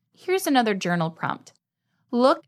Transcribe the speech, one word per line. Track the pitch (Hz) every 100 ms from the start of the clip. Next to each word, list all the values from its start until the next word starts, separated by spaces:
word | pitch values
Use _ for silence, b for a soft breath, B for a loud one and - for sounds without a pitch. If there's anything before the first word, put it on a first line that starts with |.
| _
Here's | _ - 370 330
another | 262 220
journal | 190 175 175 160
prompt. | - - - - _ _ _ _ _ _
Look | 240 262 320